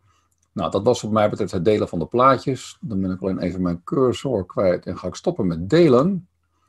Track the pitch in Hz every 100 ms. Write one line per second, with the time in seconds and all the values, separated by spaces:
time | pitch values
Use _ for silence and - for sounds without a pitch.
0 | _ _ _ _ _ - 80 101 110 117
1 | 110 107 107 - 98 95 85 107 101 90
2 | 78 120 131 123 - 127 - - 160 98
3 | 95 92 98 92 90 92 90 85 - 151
4 | 127 - 139 110 90 - 95 87 - 85
5 | 92 - - 170 95 82 95 156 170 123
6 | 165 190 - _ _ _